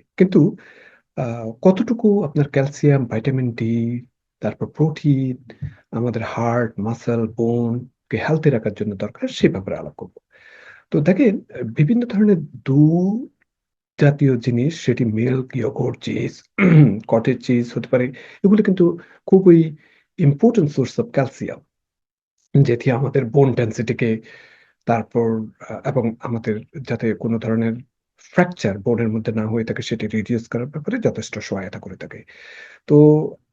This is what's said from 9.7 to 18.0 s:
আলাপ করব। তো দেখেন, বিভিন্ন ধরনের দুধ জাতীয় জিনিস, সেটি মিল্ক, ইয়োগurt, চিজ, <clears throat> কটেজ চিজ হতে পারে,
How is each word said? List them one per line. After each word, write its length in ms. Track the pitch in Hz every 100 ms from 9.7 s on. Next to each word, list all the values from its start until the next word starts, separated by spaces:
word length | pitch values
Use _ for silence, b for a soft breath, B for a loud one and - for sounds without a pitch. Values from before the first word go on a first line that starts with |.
| 80
আলাপ 160 | 78
করব। 180 | - - - _ b b b b b b
তো 100 | 160
দেখেন, 400 | 151 190 254 196 - -
বিভিন্ন 420 | 117 113 151 240 240
ধরনের 380 | 202 208 180
দুধ 840 | 147 120 - 135 151 175 185 226 285 _ _ _ _ _ _ -
জাতীয় 360 | 143 147 139 123
জিনিস, 440 | 123 117 139 170
সেটি 240 | - 117
মিল্ক, 520 | 117 107 123 131 127 127
ইয়োগurt, 440 | 113 - 123 117
চিজ, 420 | 113 110 123 - _ -
<clears throat> 500 | 190 156 131 101 -
কটেজ 380 | 113 123 123 -
চিজ 240 | 120 120
হতে 140 | 120 -
পারে, 240 | 127